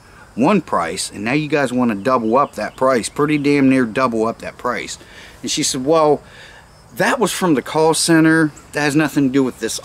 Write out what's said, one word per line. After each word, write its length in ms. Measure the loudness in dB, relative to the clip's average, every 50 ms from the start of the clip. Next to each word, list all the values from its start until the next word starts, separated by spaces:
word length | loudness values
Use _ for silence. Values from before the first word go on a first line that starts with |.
| -20 -20 -20 -20 -20 -10 -4
one 240 | 0 2 2 2 2
price, 500 | 0 -2 -4 -4 -2 -4 -6 -8 -8 -10 -10
and 100 | -8 -6
now 80 | -4 -2
you 160 | -2 -2 -2
guys 240 | -2 -2 -2 0 0
wanna 220 | 0 0 0 -2
double 420 | -2 -2 0 0 0 0 2 2
up 180 | 2 0 0 -4
that 220 | -8 -8 -8 -6
price, 320 | -2 0 0 2 0 -2 -4
pretty 300 | -4 -2 -2 0 0 0
damn 300 | 0 2 2 4 4 4
near 160 | 4 2 0
double 420 | 0 -2 -2 -2 0 0 0 -2
up 120 | -2 -2 -6
that 180 | -10 -14 -12 -8
price." 400 | -6 -6 -6 -6 -8 -10 -12 -16 -18 -20 -20 -20 -20 -20 -18 -12 -8
And 80 | -6
she 120 | -4 -4 -4
said, 220 | -4 -4 -4 0
"Well, 380 | 2 2 4 4 4 2 0 -2 -12 -20 -20 -20 -20 -20 -20 -20 -20 -20 -20 -20 -14 -6
that 240 | -2 -2 0 0 0
was 100 | -2 -2
from 240 | -2 -2 0 0 0
the 80 | 0 -2
call 320 | -2 0 2 2 2 2
center. 560 | 2 2 4 4 4 6 4 4 4 2 0 -2 -8 -18 -10 -6
That 100 | -2 -2
has 140 | 0 0
nothing 320 | 0 0 0 0 0 0 2
to 40 | 2
do 120 | 2 0
with 160 | 0 -2 -6
this 180 | -8 -6 -6 -8